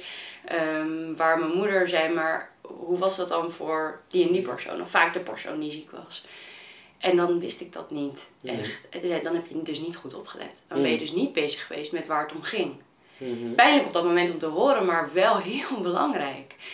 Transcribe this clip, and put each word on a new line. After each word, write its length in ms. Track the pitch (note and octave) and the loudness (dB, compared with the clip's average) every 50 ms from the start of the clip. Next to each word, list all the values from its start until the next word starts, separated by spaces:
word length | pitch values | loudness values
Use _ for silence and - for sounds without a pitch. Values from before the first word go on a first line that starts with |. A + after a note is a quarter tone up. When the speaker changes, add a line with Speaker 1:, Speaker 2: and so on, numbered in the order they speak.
| - - - - - - - - - | -6 -12 -14 -14 -14 -14 -16 -14 -8
Speaker 1:
Ehm, 720 | - - E3 D#3+ D#3 D#3 D#3 D#3 D#3+ D#3+ D#3+ D#3+ D#3+ D#3 | -4 -2 0 0 0 0 -2 -2 -2 -4 -4 -6 -6 -2
waar 240 | D#3 D#3+ D#3+ D#3+ D#3+ | 2 4 4 4 4
mijn 120 | E3 D#3 E3+ | 2 2 2
moeder 320 | F#3 G#3 G3+ G3 F#3 F3+ F3 | 2 2 2 4 4 4 4
zei: 260 | F3 D#3+ D#3+ D#3+ E3+ | 4 2 2 2 2
"Maar 380 | E3 D#3+ D#3+ D#3+ - - - - _ | 2 0 0 0 -2 -4 -8 -16 _
hoe 360 | - - - - F3 E3+ F3+ F3+ | -16 -16 -14 -8 -4 -2 0 2
was 180 | F#3 F#3+ F#3+ F#3+ | 2 2 2 0
dat 100 | F3+ F3+ | -2 0
dan 220 | E3+ E3+ E3 E3+ | 0 0 0 -2
voor 500 | E3 - D#3 D#3 D#3+ D#3 D#3 D#3 - - - _ | -4 -6 -4 -2 -2 0 -2 -4 -6 -10 -8 _
die 160 | - F3+ E3+ | 4 4 6
en 60 | E3+ | 6
die 100 | F3+ F#3+ | 4 2
Speaker 2:
Mhm. 80 | F#3 - | 2 0
Speaker 1:
persoon?" 300 | - - - - - - | -4 -6 -8 -8 -8 -8
Of 80 | - - | -4 0
vaak 240 | - F3+ E3 E3+ - | 4 4 4 4 2
de 60 | - | -2
persoon 400 | F3+ - - - - - D#3 D#3 | -6 -6 -8 -8 -8 -8 -6 -6
die 120 | D3+ D3+ | -6 -6
ziek 200 | D3+ D#3 - - | -6 -10 -12 -14
was. 340 | - - - - - - - - - - - - - - - - - - - - _ - | -16 -16 -14 -14 -14 -14 -14 -16 -18 -18 -18 -18 -18 -18 -20 -20 -20 -20 -20 -20 _ -4
En 160 | - F#3+ F3+ | 2 4 4
dan 240 | F3 F3 F3 F3 E3+ | 6 6 4 2 2
wist 220 | F3 - - - | 0 -4 -8 -8
ik 120 | E3+ - - | -12 -12 -12
dat 180 | - - - | -12 -10 -8
niet 280 | D3+ D3 C#3+ C#3 C#3 - - - - _ | -6 -4 -4 -4 -6 -8 -14 -18 -18 _
Speaker 2:
Mhm. 140 | - B2+ A#2+ A2+ | -10 -8 -6 -6
Speaker 1:
echt. 200 | G#2+ A2+ - - - - | -6 -6 -8 -10 -12 -14
En 100 | - E3+ | -10 -4
toen 100 | F3 F3+ | -2 0
zei: 120 | E3+ D#3 - | 0 0 0
"Dan 120 | D#3+ E3+ | 0 -2
heb 120 | E3+ E3+ - | -2 -2 -4
je 140 | D3+ D#3+ D#3+ | -6 -6 -4
dus 160 | D#3+ D3+ D#3 | -4 -4 -6
niet 160 | D#3+ E3+ E3+ | -6 -6 -8
goed 180 | - - - - | -8 -10 -12 -12
opgelet. 480 | - - - - - - - - - - - | -12 -12 -12 -12 -12 -12 -14 -14 -18 -12 -4
Dan 100 | - C#3 | 0 2
ben 80 | C#3 B2 | 4 4
je 60 | A#2+ | 4
Speaker 2:
Mhm. 100 | - - | 2 0
Speaker 1:
dus 80 | C#3+ D#3 | -2 0
niet 200 | F#3 C4+ C#4 - | 0 0 2 2
bezig 340 | D#3+ D3 C#3+ - - - - | 0 0 0 0 -4 -8 -8
geweest 240 | E3 D3+ D3+ D3+ | -8 -6 -6 -4
met 160 | E3+ E3 D#3+ - | -4 -4 -4 -2
waar 140 | D#3 D3 D3+ | 0 -2 -2
het 120 | - D#3 | -2 -6
om 60 | D#3+ | -8
ging." 320 | - - A3 G#3 E3 C#3+ C3+ C#3 - _ _ _ _ _ - - | -8 -4 -2 -2 -2 -4 -4 -10 -16 _ _ _ _ _ -16 -10
Speaker 2:
Mhm. 360 | C3+ B2+ A#2+ A#2 A#2+ A#2 A#2 | -6 -6 -4 -4 -4 0 4
Speaker 1:
Pijnlijk 300 | D#3 A#3+ D4 D4 C#4+ - - | 6 6 8 8 6 4 2
op 60 | - | 2
dat 100 | E3+ E3+ | 2 2
moment 280 | F3 E3+ F3 F3 F3 | 4 4 4 4 2
om 60 | E3+ D#3+ | 0 -2
te 80 | E3 | -2
horen, 400 | D#3 D3+ F3 A#3+ C#4+ C4+ A3+ F#3+ | -2 2 4 4 4 4 4 4
maar 280 | F3+ E3 E3 D#3 C#3+ D3+ | 2 2 2 2 2 2
wel 240 | F3+ G3 A3+ G#3+ F#3+ | 4 6 6 6 4
heel 440 | F#3 F#3 A#3+ C#4 C4 - C4+ G#3+ F3+ | 2 -2 -4 -4 -4 -4 -4 -4 -2
<laughs> 40 | F3 | 0
belangrijk. 680 | F3 - C#3+ D3+ - D#3+ C#3+ C#3 C3+ C3+ C#3 - - - - - | 2 2 2 2 2 0 -2 -4 -6 -8 -12 -16 -18 -18 -16 -16